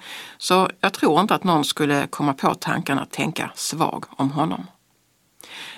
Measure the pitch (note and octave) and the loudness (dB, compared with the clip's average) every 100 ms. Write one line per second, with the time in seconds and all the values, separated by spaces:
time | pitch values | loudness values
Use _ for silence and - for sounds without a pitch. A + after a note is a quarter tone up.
0 | - - - - - F3+ F#3 - F#3+ - | -12 -16 -16 -8 2 4 2 0 -2 2
1 | C#4+ D#3 G#3 D#3 F#3+ E3 C#3+ - D3+ C#3+ | 4 4 4 2 4 2 2 0 2 2
2 | C3+ - D3 C3+ F3+ - - C3+ - C#3 | 0 0 0 2 0 -2 -2 -2 0 -2
3 | - - C#3 - - - - D3+ D#3+ - | -2 -4 -4 -4 -6 -6 -6 -2 -2 -2
4 | - - C3+ C#3+ D#3+ - F#3 _ _ _ | -8 -4 -2 0 -2 -4 -10 _ _ _
5 | _ _ _ _ - - - | _ _ _ _ -20 -16 -16